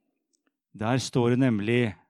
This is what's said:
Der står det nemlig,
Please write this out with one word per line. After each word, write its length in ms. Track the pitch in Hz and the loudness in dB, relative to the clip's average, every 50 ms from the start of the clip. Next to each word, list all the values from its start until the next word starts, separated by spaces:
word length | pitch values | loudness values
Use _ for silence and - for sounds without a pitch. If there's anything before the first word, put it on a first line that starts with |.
| _ _ _ _ _ _ _ _ _ _ _ _ _ _ - 101 | _ _ _ _ _ _ _ _ _ _ _ _ _ _ -12 -6
Der 200 | 104 110 131 135 | -4 -2 -2 -2
står 340 | - - - 131 120 120 | -2 -2 -2 0 2 2
det 80 | 123 123 | 2 2
nemlig, 560 | 135 131 113 101 101 107 120 123 123 110 - - _ _ | 2 2 2 0 -2 0 0 0 0 -2 -4 -8 _ _